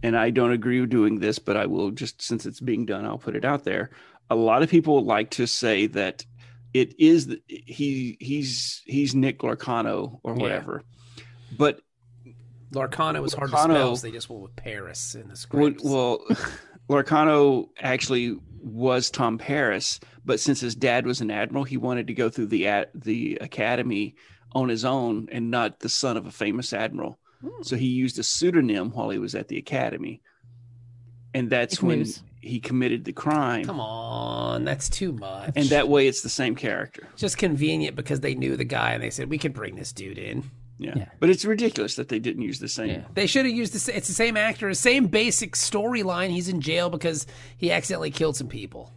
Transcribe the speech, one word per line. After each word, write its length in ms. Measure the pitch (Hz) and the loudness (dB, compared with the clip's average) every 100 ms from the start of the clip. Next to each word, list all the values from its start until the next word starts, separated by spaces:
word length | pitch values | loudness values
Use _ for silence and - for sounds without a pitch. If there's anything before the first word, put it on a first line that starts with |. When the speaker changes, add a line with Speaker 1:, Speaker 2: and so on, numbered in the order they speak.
Speaker 1:
and 140 | 139 117 | 2 4
I 140 | 113 | 4
don't 220 | 120 120 | 4 4
agree 280 | 120 113 123 | 2 2 2
with 100 | 123 | 2
doing 280 | 120 104 104 | 4 4 4
this, 180 | 95 110 | 0 -2
but 180 | - 101 | 0 0
I 80 | 98 | 2
will 240 | 92 98 | 0 -2
just, 300 | 113 120 - | -4 -10 -8
since 240 | - 117 - | -6 -6 -6
it's 140 | 117 | -8
being 240 | 127 113 | -4 -2
done, 200 | 113 101 107 | -2 -4 -6
I'll 100 | 110 | -8
put 160 | - | -6
it 100 | 107 | -2
out 200 | 117 143 | 0 -2
there. 260 | - 95 110 - - _ _ | -2 -4 -4 -10 -20 _ _
A 60 | 117 | 2
lot 260 | 113 117 | 6 6
of 60 | 160 | 6
people 340 | 170 156 143 | 6 6 4
like 260 | 120 107 107 | 4 2 0
to 160 | - 120 | -2 -2
say 400 | - 120 101 107 | 0 2 4 2
that 400 | 98 92 - - - - - - | 0 -2 -4 -16 -20 -20 -20 -2
it 200 | 131 127 - | 2 2 6
is 260 | 156 170 131 | 8 8 4
the, 140 | - _ | -8 _
he, 680 | - - 123 143 135 123 - | -18 -16 -4 -2 -2 -4 -8
he's, 600 | 131 143 135 123 - - | -6 -4 -4 -4 -6 -8
he's 300 | - 135 139 131 | -4 0 2 2
Nick 220 | 135 131 | 2 0
Larcano 800 | 123 117 - 117 113 98 - 117 | -4 -4 -2 -2 0 -2 -6 -8
or 140 | - 117 | -6 -2
Speaker 2:
Yeah. 60 | |
Speaker 1:
whatever, 400 | 120 98 - - - - - - - - - - | -2 -2 -6 -12 -12 -20 -20 -20 -20 -20 -18 2
but 240 | 147 - _ _ _ - - - - - - | 2 2 _ _ _ -20 -20 -20 -20 -20 -8
Speaker 2:
Larcano 480 | 135 135 - 156 156 | -4 -4 -2 -2 0
was 120 | 139 | -4
hard 160 | - 139 | -4 0
to 60 | 151 | 4
Speaker 1:
Larcano 80 | 160 | 6
Speaker 2:
spell, 260 | 156 131 123 | 6 4 0
so 100 | 120 | -4
they 60 | |
just 160 | 117 - | -10 -12
went 120 | 113 | -12
with 120 | 98 - | -14 -12
Paris 580 | 117 104 92 - - | -10 -10 -10 -10 -10
in 80 | - | -12
the 60 | - | -14
Speaker 1:
Well, 80 | - | -16
Speaker 2:
scripts. 460 | - 143 147 143 | -4 2 2 2
Speaker 1:
well, 360 | 147 135 123 120 - | 0 2 2 0 0
<laughs> 600 | - - - - - - | -2 0 -10 -18 -20 2
Larcano 800 | 143 135 156 156 151 143 131 - - | 2 4 4 6 8 6 4 0 -6
actually 560 | 135 127 - 127 120 104 - 104 | -2 -2 0 0 0 -4 -10 -16
was 480 | 123 110 127 127 120 | -12 -2 2 2 0
Tom 280 | - 120 113 | 0 0 0
Paris, 640 | - 143 127 95 - - - - | -2 0 2 0 -2 -6 -10 -14
but 140 | - 110 | -2 0
since 200 | - 135 | 2 0
his 140 | 123 | 0
dad 320 | 107 131 120 120 | -2 2 2 0
was 140 | 123 | -2
an 100 | 113 | -2
admiral, 340 | 104 110 139 | -2 -2 -4
he 120 | 131 131 | -4 -4
wanted 300 | 127 123 113 | -2 -4 -4
to 60 | |
go 140 | 120 117 | 0 0
through 180 | 117 110 | 0 -2
the 200 | 107 98 | 0 2
a-, 200 | 101 - | 0 -2
the 420 | - 113 113 120 - | -8 -4 -2 -2 -6
academy 720 | - - 110 120 120 101 107 - - - - | -8 -4 0 0 0 -2 -4 -8 -20 -20 -6
on 160 | 131 127 | -2 0
his 160 | 113 | 0
own 440 | 127 135 120 107 110 | 0 0 0 -2 -4
and 180 | 123 117 | -6 -2
not 300 | 123 113 - | 0 -2 -4
the 80 | - | -4
son 280 | - 131 110 | -2 -2 -2
of 100 | 92 | -6
a 40 | |
famous 420 | - 101 113 127 | -4 -2 -2 -4
admiral. 460 | 101 113 - 76 - _ _ | -4 -4 -4 -8 -10 _ _
Speaker 2:
Hmm. 220 | 262 466 | -14 -12
Speaker 1:
So 140 | 339 123 | -6 -2
he 100 | 127 | 0
used 320 | 127 131 - | 0 -2 -2
a 40 | |
pseudonym 680 | 113 - 175 170 127 104 101 | -4 0 2 4 2 0 -2
while 200 | 113 110 | -4 -4
he 80 | 104 | -4
was 160 | 101 | -4
at 140 | 101 104 | -8 -8
the 80 | - | -10
academy, 640 | - 135 123 - - 117 _ _ - - - - - - - - - | -6 -4 -2 -4 -10 -12 _ _ -20 -20 -20 -20 -20 -20 -20 -20 -8
and 140 | 131 123 | -4 2
that's 260 | 123 120 - | 2 2 2
Speaker 3:
Dick 60 | |
Speaker 1:
when 160 | 185 156 | 2 2
Speaker 3:
Moose. 220 | 113 - - - | 0 -6 -14 -20
Speaker 1:
he 200 | - 120 | -8 -8
committed 440 | - 127 127 113 | -2 0 2 0
the 80 | - | -4
crime. 520 | - 147 151 131 117 | -4 0 2 2 -2
Speaker 2:
Come 160 | - 147 | -4 -6
on, 840 | 110 113 117 120 117 120 120 - | -8 -8 -8 -6 -6 -4 -2 -2
that's 240 | 127 135 - | -2 -4 -2
too 240 | - 185 | -2 -2
much. 400 | 123 98 95 98 143 | -6 -8 -10 -4 0
Speaker 1:
And 100 | 139 | 4
that 180 | 147 139 | 4 4
way, 180 | 143 135 | 6 4
it's 160 | 127 | 2
the 60 | - | -6
same 260 | - 127 | -2 -2
character. 540 | 110 127 98 98 - - - | -2 -4 -4 -6 -12 -20 -6
Speaker 2:
Just 220 | 202 - | -4 0
convenient 580 | 190 143 156 160 151 135 | 0 2 0 0 -2 -4
because 240 | - 143 | -4 -2
they 140 | 143 | -2
knew 220 | 131 131 131 | -2 -2 -2
the 80 | |
guy 280 | 123 123 117 | -2 0 0
and 100 | 117 | 0
they 80 | 117 | -4
said, 200 | 113 131 | -6 -6
"We 80 | 156 | -4
can 140 | 156 | -4
bring 220 | 135 98 - | -6 -10 -10
this 160 | - | -14
dude 260 | - 95 98 | -12 -12 -12
in." 320 | 98 120 - - - - | -8 -8 -8 -14 -20 -12
Speaker 1:
Yeah. 120 | - - | -8 -6
Speaker 4:
Yeah. 80 | 98 - | -8 2
Speaker 1:
But 100 | 170 | 4
it's 160 | 185 | 4
ridiculous 520 | 202 214 233 - 110 - | 2 2 0 0 -4 -4
that 120 | 123 | -4
they 100 | 110 | -4
didn't 220 | 120 117 | -4 -4
use 160 | 110 110 | -6 -6
the 100 | 113 | -8
same. 200 | - 110 | -6 -4
Speaker 2:
Yeah. 160 | 90 - | -6 -6
They 120 | - 202 | -2 2
should 180 | 277 | 2
have 100 | 262 | 2
used 200 | 233 226 | 0 -4
the 40 | 202 | -4
sa-, 140 | - | -4
it's 140 | 208 - | -4 -4
the 60 | |
same 220 | 185 233 214 | 0 0 2
actor, 340 | 214 214 202 | 0 0 -2
same 360 | 190 240 262 220 | 2 4 6 4
basic 440 | 214 233 - 226 | 4 2 4 4
storyline. 800 | - - 208 220 247 185 175 185 | 4 0 0 0 0 0 0 0
He's 180 | 175 175 | 0 0
in 140 | 180 | 0
jail 260 | 143 165 175 | 2 2 2
because 380 | 160 170 156 - - - - | 2 0 0 -6 -12 -20 -2
he 120 | 170 | 2
accidentally 400 | 170 - 180 156 | 2 0 -4 -4
killed 240 | 135 160 139 | 0 0 0
some 120 | 123 | -6
people. 420 | 120 95 - - | -8 -12 -14 -18